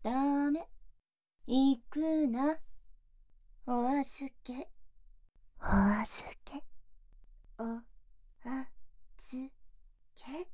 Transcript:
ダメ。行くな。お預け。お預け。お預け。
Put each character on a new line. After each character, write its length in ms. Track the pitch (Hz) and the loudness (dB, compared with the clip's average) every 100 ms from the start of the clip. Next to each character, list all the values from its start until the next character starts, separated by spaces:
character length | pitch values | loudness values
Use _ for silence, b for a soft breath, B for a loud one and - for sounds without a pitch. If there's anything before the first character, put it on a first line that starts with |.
ダ 480 | 226 262 277 285 285 | 2 2 4 4 4
メ。 200 | 302 - - - - _ _ _ _ - | 2 -2 -14 -16 -20 _ _ _ _ 2
行 340 | 247 269 247 - | 6 6 4 0
く 360 | 294 320 311 294 | 0 2 4 2
な。 300 | 233 285 320 - - - - _ - - - - - - | 4 2 0 -4 -10 -12 -20 _ -20 -20 -20 -20 -12 -2
お 220 | 247 247 | 2 4
預 420 | 285 262 - 277 - | 2 0 -6 -10 -10
け。 260 | - 247 - - - - - - - - - - | -10 -10 -10 -12 -16 -16 -20 -20 -20 -20 -20 -4
お 40 | |
預 640 | - 202 202 208 220 - - - | 4 6 6 4 0 -2 -4 -14
け。 200 | - 285 - - - - - - - - - - | -12 -10 -8 -10 -12 -20 -20 -20 -20 -20 -20 -8
お 60 | 226 233 233 - - - - - | -6 -6 -10 -20 -20 -20 -20 -14
預 260 | 240 262 262 - - - - - - 254 269 - - - - - - | -6 -6 -6 -8 -12 -12 -18 -16 -12 -10 -10 -14 -18 -18 -20 -20 -20
け。 340 | - 247 302 359 | -18 -12 -10 -10